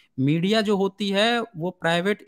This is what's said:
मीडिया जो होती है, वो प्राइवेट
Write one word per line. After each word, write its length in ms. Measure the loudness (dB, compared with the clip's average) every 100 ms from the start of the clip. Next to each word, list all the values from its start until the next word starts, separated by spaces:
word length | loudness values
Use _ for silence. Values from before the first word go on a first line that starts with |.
| _ -2
मीडिया 400 | 0 2 2 0
जो 160 | 2 0
होती 320 | 0 -2 -2
है, 320 | 2 2 0 -4 -6
वो 140 | -8
प्राइवेट 520 | -4 0 0 0 -2